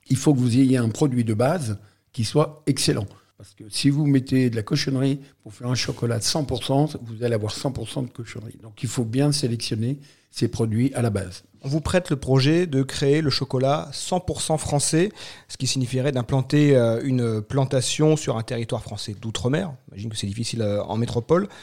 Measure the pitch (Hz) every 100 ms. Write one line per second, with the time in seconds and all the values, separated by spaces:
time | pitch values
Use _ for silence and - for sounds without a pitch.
0 | - 127 156 131 123 123 131 127 113 104
1 | 151 123 113 107 127 175 113 101 - _
2 | _ - 107 147 151 - - - - 120
3 | 104 - _ _ 104 - 104 - 139 143
4 | 147 135 127 131 127 113 107 147 - 131
5 | 135 139 - _ 113 - 123 123 - 120
6 | 117 113 - 160 131 123 - 135 151 -
7 | 113 110 120 113 104 - 139 110 113 135
8 | 123 - 113 120 117 - 110 104 117 -
9 | 110 127 147 143 123 117 - 110 117 143
10 | - _ _ - 117 - 113 107 135 123
11 | 117 101 92 - _ _ 135 156 - 185
12 | 180 139 127 135 139 170 180 135 135 -
13 | 139 147 151 - 131 127 135 151 165 -
14 | - 180 170 143 - 156 - 143 - 160
15 | 202 - - - - - 127 131 120 127
16 | 139 127 113 139 131 147 147 131 117 117
17 | 135 127 117 107 107 139 131 135 - -
18 | 156 156 - 113 110 120 113 113 - 104
19 | - 98 113 104 123 135 80 - - 98
20 | 113 107 101 104 117 117 104 101 - 110
21 | 117 113 - 170 202 -